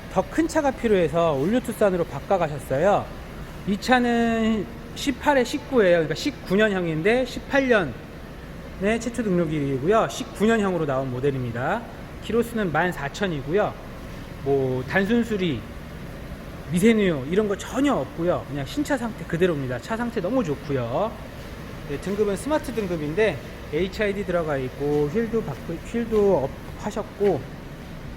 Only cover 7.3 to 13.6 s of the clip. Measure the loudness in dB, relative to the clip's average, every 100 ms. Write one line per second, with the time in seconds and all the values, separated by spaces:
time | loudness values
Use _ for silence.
7.3 | -4 0 2 4 4 2 -4 -12 -14 -14
8.3 | -14 -14 -12 -12 -2 0 0 -2 -2 2
9.3 | 2 2 0 0 0 2 4 2 -2 -8
10.3 | 0 4 4 2 0 0 0 -2 0 0
11.3 | 0 -2 -2 -2 -2 -4 -14 -12 -12 -2
12.3 | 0 0 0 0 2 2 0 -6 -2 -2
13.3 | -2 0 0